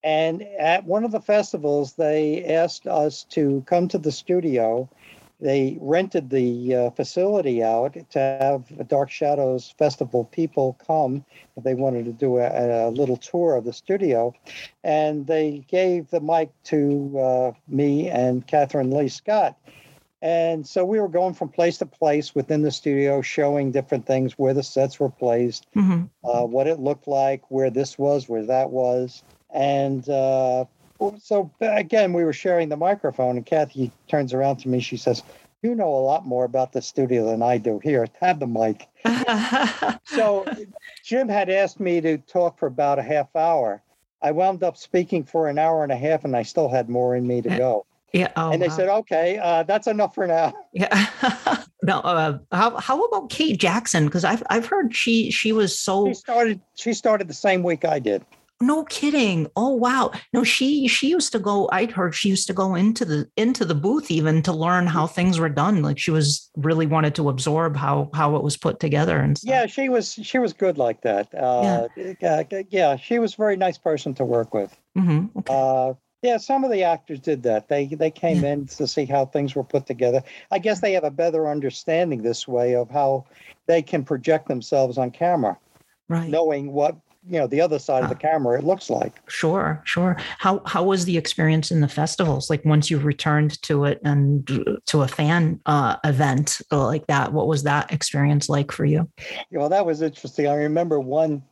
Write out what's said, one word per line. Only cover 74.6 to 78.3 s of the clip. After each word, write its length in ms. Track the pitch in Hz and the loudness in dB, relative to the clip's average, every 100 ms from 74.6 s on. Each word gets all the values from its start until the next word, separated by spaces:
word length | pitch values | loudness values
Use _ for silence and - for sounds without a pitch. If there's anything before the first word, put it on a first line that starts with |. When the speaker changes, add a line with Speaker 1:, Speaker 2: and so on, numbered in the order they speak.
| 98 - _ 185 | -4 -10 _ 0
Speaker 2:
Mm-hmm. 400 | 180 156 196 - | 2 2 0 -8
Okay. 160 | 196 | -2
Speaker 1:
Uh, 400 | 135 131 131 127 131 _ _ | 0 2 2 0 -4 _ _
yeah, 160 | 247 226 | 0 0
some 260 | - 269 | 0 0
of 80 | 269 | 0
the 100 | 208 | 0
actors 380 | 180 165 _ 143 | 0 0 _ -8
did 240 | 131 143 | -4 -2
that. 240 | 123 107 - | 2 0 0
They, 180 | 143 139 | -2 -2
they 240 | 151 160 | -2 -2
came 320 | - 170 | 0 0